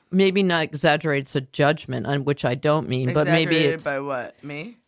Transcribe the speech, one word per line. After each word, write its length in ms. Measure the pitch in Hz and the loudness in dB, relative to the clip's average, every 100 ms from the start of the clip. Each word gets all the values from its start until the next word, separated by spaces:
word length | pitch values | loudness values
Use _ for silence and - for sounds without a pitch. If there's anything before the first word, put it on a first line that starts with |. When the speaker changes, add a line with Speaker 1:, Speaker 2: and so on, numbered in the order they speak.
| - | -4
Speaker 1:
maybe 320 | 185 190 190 | 2 2 4
not 220 | 185 170 | 2 0
exaggerated, 640 | 156 147 160 151 156 139 135 | -2 0 2 2 0 -4 -2
it's 100 | 143 | -6
a 40 | |
judgment, 680 | 131 - 143 156 - 123 135 | -6 0 0 0 -4 -6 -4
on 180 | 143 | -2
which 200 | 135 143 | -2 -2
I 120 | 131 127 | -2 0
don't 320 | 151 156 - | 0 0 0
mean, 260 | 127 127 | -2 2
but 140 | 151 180 | 2 4
maybe 280 | 165 156 160 | 2 4 2
Speaker 2:
Exaggerated 180 | 147 | 2
Speaker 1:
it's 100 | 160 | 0
Speaker 2:
by 160 | 143 139 | -4 -4
what? 420 | 139 127 113 - | -4 -6 -8 -14
Me? 340 | 143 147 208 233 | -14 -12 -14 -18